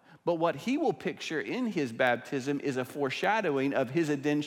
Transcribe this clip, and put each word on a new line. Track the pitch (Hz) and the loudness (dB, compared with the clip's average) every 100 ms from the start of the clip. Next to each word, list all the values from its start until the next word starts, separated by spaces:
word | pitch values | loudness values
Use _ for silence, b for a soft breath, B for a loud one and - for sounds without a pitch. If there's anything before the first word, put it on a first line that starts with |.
| B 151 - | B -6 -2
But | 170 | 2
what | 165 143 | 2 0
he | 226 285 | -2 0
will | 277 | 0
picture | 156 190 - - 156 | 0 -4 -6 -4 -4
in | 107 202 247 | -2 -2 -2
his | 180 135 | 0 -2
baptism | 117 131 120 - 139 127 143 | 2 2 2 0 -4 -2 -2
is | 143 127 | -2 -2
a | 127 | -4
foreshadowing | 151 139 - 185 220 185 139 135 | -2 -2 0 0 2 2 2 2
of | 127 123 | 2 2
his | 143 156 | 2 2
eden-, | 143 143 147 | 2 2 0